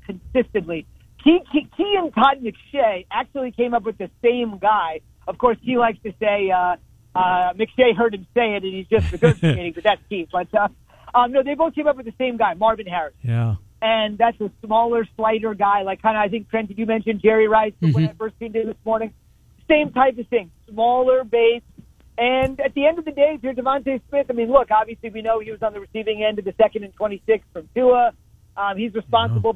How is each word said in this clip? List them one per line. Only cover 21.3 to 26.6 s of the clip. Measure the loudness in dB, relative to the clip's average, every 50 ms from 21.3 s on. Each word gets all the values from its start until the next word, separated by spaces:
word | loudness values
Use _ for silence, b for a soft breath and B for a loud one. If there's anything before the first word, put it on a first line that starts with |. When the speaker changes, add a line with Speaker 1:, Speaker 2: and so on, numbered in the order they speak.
| 2 4 4 4 2 0 _ _ -20 -20 -20 _ _ _ _ _ -4
Speaker 1:
And | -2 0 0 2 2 0 -2 -2 -4
at | -6 -4 -2
the | 2 2
end | 2 2
of | 0 -8
the | -8
day, | 0 2 2 2 2
if | -2 -6
you're | -6 -6
Devontae | -4 -2 -2 -2 -2 -2 -4 -6 -6 _
Smith, | -4 -2 -2 -2 -2
I | -2
mean, | -4 -2 4
look, | 4 4 4 4
obviously | 0 0 0 -2 -8 -14 -14 -12
we | -12 -8
know | -4 -2 -2 -2
he | -4 -8
was | -10 -6
on | -6 -6 -6
the | -8
receiving | -16 -10 -10 -8 -6 -4 -4 -2 -2
end | -2 -2 -4
of | -8
the | -8 0
second | 2